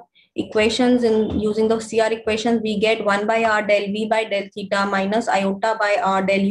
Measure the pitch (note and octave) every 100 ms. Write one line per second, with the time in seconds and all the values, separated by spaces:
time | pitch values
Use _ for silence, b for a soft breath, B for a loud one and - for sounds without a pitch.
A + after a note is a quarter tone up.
0 | - b b - - G#3+ G#3+ A3 B3 B3
1 | A#3 A3 G#3+ - G#3+ G#3+ A3 A3+ A3 A3
2 | A3 A3 A3 G#3+ A#3 A#3 G#3+ G#3 G#3+ A3
3 | G#3 G3+ G#3 A3+ A3+ G#3+ G#3 G#3 G3+ G#3
4 | A3 A3 G#3+ G3+ G3 - G3+ G3+ G3 G3
5 | G3 G#3+ A#3+ G3 G3 G3 A3+ G#3+ G#3 G#3
6 | F#3+ F#3+ F#3+ G3 G3